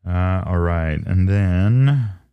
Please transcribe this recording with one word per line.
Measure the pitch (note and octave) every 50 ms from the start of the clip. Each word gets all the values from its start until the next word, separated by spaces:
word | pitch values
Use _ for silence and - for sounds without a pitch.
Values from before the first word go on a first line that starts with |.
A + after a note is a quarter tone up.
| _
Uh, | F2+ F2+ F2+ F2+ F#2 F#2 F#2 F#2
all | - F2+ F2
right, | E2+ F2 E2+ E2+ D#2+ D#2+ D2+ D2+ -
and | - F2+ F#2 F#2 F#2+
then | G2 G2+ G2+ F2+ F2+ F2+ F#2+ G#2 A#2 B2+ C3+ C#3 C#3+ C#3 B2 G#2 F#2 F2 _ _